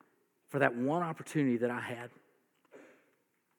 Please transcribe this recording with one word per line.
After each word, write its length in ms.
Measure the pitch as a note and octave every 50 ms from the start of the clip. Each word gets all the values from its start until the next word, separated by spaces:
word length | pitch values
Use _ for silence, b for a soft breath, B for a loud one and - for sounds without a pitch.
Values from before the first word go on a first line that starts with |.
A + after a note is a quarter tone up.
| b b b b b _ _ _ _ -
for 100 | - C#3
that 160 | C#3 C3 A#2+
one 280 | A#2+ B2 C3+ D#3 F3 F3
opportunity 560 | E3 D#3 - D3+ - - D#3 C#3+ C3 A#2+ A2+
that 120 | A#2+ A#2+
I 80 | A#2+ A#2
had. 320 | A#2 A#2+ A#2+ A#2 B2 A#2+ - - _ _ _ _ _ _ _ _ _ _ - B B B B B B B B _ _ _ _ _ _ _ _